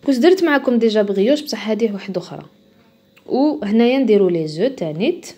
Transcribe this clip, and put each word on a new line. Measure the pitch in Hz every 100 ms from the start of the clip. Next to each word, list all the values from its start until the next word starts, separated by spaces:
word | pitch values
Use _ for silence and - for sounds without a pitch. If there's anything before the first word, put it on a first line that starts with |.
| -
كنت | 262
درت | 302 370
معاكم | 339 294 - 240
ديجا | 226 214
بغيوش | 202 196 208 294
بصح | - 208 208
هذه | 214 226
واحده | 196 196 180
اخرى، | 175 147 151 _ _ _ _ _ _ _ -
وهنايا | 240 294 - 208 220 240 262
نديرو | 247 208 185
لي | 170 156
زو | 151 240
تانيت | 269 165 151 240 - -